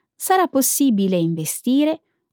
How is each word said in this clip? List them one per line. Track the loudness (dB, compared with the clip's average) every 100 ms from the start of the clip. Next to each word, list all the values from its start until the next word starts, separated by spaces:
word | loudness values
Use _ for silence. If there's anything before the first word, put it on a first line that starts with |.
| _ -8
sarà | 0 0 2
possibile | 0 0 0 0 2 0 0
investire | 0 -2 -6 -6 -2 0 0 -2 _ _ _